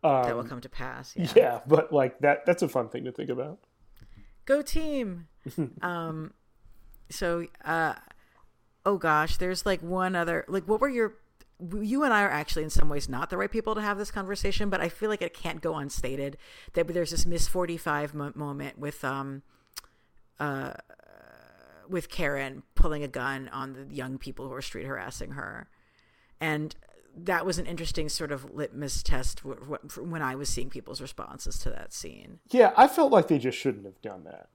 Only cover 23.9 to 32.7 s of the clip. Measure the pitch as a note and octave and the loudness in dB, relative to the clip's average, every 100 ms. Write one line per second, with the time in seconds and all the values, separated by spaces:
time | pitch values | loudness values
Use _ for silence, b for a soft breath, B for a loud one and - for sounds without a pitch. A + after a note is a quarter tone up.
23.9 | C#3+ C3 C3+ - C3 C3 B2+ C3+ - C3 | -10 -10 -10 -12 -12 -12 -10 -10 -10 -10
24.9 | C3+ F#2 - - C#3 G2 G#2 - _ _ | -10 -10 -12 -12 -10 -12 -12 -18 _ _
25.9 | _ _ _ _ _ D#3+ D3+ D3+ - - | _ _ _ _ _ -6 -4 -6 -12 -20
26.9 | - _ - F3 F3 F3 F3 F3 E3+ E3 | -20 _ -12 -4 -2 -2 -2 -4 -6 -4
27.9 | - D3+ - D#3 C#3+ C3+ - D3 C3 C#3+ | -4 -2 -4 -6 -8 -10 -10 -8 -8 -4
28.9 | - - C#3 - - C3+ C3+ C3+ C#3+ D3+ | 0 4 4 4 -2 -10 -12 -10 -10 -10
29.9 | - D3 E3 C#3 C3 C#3+ - B2+ - - | -12 -10 -6 -6 -4 -4 -2 -2 -4 -10
30.9 | - C3 - - - - - - - - | -12 -12 -12 -14 -8 -4 -2 -2 -2 -6
31.9 | - - A#1 - - _ B3+ A3 | -12 -14 -16 -20 -20 _ 6 8